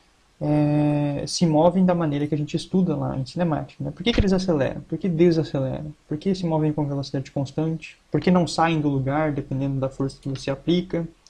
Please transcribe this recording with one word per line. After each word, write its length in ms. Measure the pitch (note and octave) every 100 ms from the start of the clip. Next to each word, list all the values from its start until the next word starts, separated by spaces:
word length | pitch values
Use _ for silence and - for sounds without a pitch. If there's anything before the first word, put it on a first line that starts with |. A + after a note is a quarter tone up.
| _ _ _ _
é, 840 | D3 D3+ D3 D3 D3 D3 D3 C#3+ -
se 200 | - E3+
movem 400 | D3+ E3+ F3+ F3+
da 80 |
maneira 320 | F3 D#3+ C#3+ C#3+
que 80 |
a 40 | D3+
gente 180 | D3 D#3+
estuda 380 | - F#3+ F3
lá 220 | C#3+ C3 C3+
em 80 |
cinemática, 580 | C3 E3+ F3 C#3+ C#3 -
né? 80 | C#3+
Por 120 | -
que 100 | A#3+
que 80 | A#3
eles 120 | G3+
aceleram? 480 | F#3+ F#3 D3+ B2+ -
Por 160 | - D#3+
que 100 | G3
desaceleram? 840 | D#3+ F3 D#3+ D3+ C#3 C3 C3+ D3+ - _
Por 120 | D3+
que 160 | G3
se 100 | F#3
movem 300 | E3+ D#3 D#3
com 100 | D3+ C#3+
velocidade 440 | C#3 C3+ C#3 C3+
constante? 680 | - C3+ - D#3+ D#3+ - - _
Por 100 | D3+
que 100 | F#3
não 160 | F3+ E3+
saem 360 | - E3 D#3+
do 60 | D3
lugar, 440 | C#3 C3 D3 D#3
dependendo 480 | C#3+ C#3 C3 C#3 C3+
da 80 | C3
força 300 | - C#3 -
que 80 | C#3
você 220 | C3 -
aplica, 580 | C3+ - F3+ F3+ E3+ E3 -